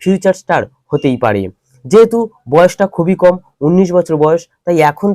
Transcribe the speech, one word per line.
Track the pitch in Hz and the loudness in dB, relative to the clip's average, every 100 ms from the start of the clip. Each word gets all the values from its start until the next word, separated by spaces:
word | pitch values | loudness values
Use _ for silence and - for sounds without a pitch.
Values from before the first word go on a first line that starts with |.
ফিউচার | 185 190 190 185 | -4 0 -2 -2
স্টার | - 160 101 _ _ | -4 -4 -4 _ _
হতেই | 147 139 123 | -4 -2 -2
পারে। | 120 104 92 - _ _ | -2 -2 -6 -12 _ _
যেহেতু | 127 202 226 233 220 _ 120 | 0 2 4 0 -6 _ -2
বয়সটা | 151 180 - 196 - | 2 2 0 -4 -2
খুবই | 170 185 | -2 2
কম, | 180 180 - _ 147 | 0 0 -6 _ 0
উনিশ | 180 185 175 | 0 2 0
বছর | 170 156 | -2 0
বয়স, | 151 165 - _ | 0 0 -4 _
তাই | - 170 147 | -4 0 0
এখন | 147 202 | 0 -4